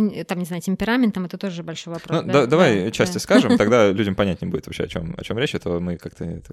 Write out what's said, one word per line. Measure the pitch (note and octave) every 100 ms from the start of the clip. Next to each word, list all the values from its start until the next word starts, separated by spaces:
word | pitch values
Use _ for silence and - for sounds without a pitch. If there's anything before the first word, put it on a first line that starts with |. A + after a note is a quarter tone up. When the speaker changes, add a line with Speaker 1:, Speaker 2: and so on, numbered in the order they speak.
| G#3+ -
Speaker 1:
н-, | -
там, | F3+
не | E3
знаю, | F3
темпераментом, | F#3+ F#3 G3+ B3+ A3 F#3+ F3+
это | F#3
тоже | G3 E3+
большой | E3 D#3+ E3+
вопрос, | E3 - -
Speaker 2:
Ну, | -
Speaker 1:
да? |
Speaker 2:
да, | C#3+ B2
давай | D#3+ D#3+ G2+ G#2
Speaker 1:
Да, |
Speaker 2:
части | - A2
Speaker 1:
да. | -
Speaker 2:
скажем, | - A3 A2 A#3+
Speaker 1:
<laughs> |
Speaker 2:
тогда | G#2+ B2 G2+
людям | G2 G2+ F#2+
понятнее | G2 E2 F2+
будет | - -
вообще, | - -
о |
чем, | F2 E2 -
о |
чем | - A2
речь, | D3
а | -
то | F2+ F2
мы | F2 E2+
как-то | E2+ - E2+
это | E2+ -